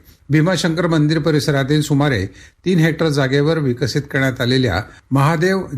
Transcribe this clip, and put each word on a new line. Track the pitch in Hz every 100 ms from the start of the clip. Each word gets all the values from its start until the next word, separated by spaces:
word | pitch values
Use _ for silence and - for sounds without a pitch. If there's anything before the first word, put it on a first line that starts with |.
| - - -
भीमाशंकर | 147 160 185 175 160 175
मंदिर | 165 151 160
परिसरातील | 151 151 - 139 135 151
सुमारे | 147 143 143 117 95 - - _ 170
तीन | 185
हेक्टर | 160 160 165
जागेवर | 143 131 139 143 165
विकसित | 143 120 147 151
करण्यात | - 139 135 120
आलेल्या | 120 131 127 90 - - _
महादेव | 135 139 165 180 190 -